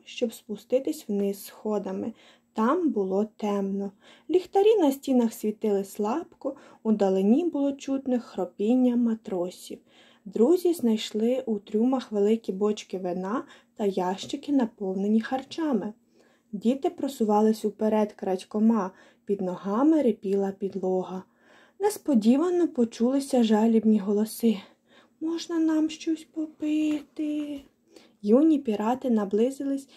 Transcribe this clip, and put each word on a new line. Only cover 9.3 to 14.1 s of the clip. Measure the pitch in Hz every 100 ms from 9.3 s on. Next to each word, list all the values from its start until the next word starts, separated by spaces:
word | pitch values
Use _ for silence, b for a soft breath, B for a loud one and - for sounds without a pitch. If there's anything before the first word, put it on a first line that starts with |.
| 190 180 - - - _ b b b
Друзі | - - 233 359 359
знайшли | 330 233 220 - 214 226 254 254
у | 208
трюмах | - 214 247 262 -
великі | 214 202 220 -
бочки | 190 208 208 - 185
вина | 185 175 185 247 - B B -
та |
ящики, | 208 190 180